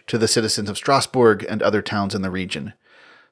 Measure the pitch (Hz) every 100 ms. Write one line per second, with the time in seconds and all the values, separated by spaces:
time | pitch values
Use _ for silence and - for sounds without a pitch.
0 | - 117 110 120 110 - 104 98 - 139
1 | - 131 117 98 - 110 104 101 - 104
2 | 98 101 92 92 92 73 82 - _ _
3 | - - _